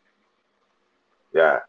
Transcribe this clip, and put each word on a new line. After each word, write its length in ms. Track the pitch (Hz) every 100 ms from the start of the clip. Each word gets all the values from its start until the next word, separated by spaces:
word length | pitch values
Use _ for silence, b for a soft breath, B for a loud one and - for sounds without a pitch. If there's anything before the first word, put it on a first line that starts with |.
| _ _ _ _ _ _ _ _ _ _ _ _ _
Yeah, 260 | 82 78 65